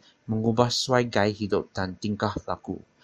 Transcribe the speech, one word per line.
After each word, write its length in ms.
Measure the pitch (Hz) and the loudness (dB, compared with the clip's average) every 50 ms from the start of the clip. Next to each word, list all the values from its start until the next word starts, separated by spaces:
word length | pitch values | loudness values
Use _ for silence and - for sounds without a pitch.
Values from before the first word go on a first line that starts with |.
| - - _ _ _ | -14 -20 _ _ _
mengubah 480 | - 113 110 110 117 113 117 120 120 | -4 -2 0 0 2 4 4 4 4
suai 400 | - - - 135 127 123 123 120 | 2 -2 0 2 2 2 2 2
gaya 160 | - 107 101 107 | 2 2 2 2
hidup 400 | 104 101 110 92 101 87 - - - | 0 -2 -2 -2 0 -2 -2 -4 -6
dan 160 | 98 95 92 90 - | -6 -4 -4 -6 -6
tingkah 320 | - 104 104 104 113 104 101 - - - | -4 -4 -2 -2 -2 -2 -2 -4 -6 -8
laku. 320 | 90 - - - 92 - - _ _ _ | -10 -8 -8 -10 -10 -10 -12 _ _ _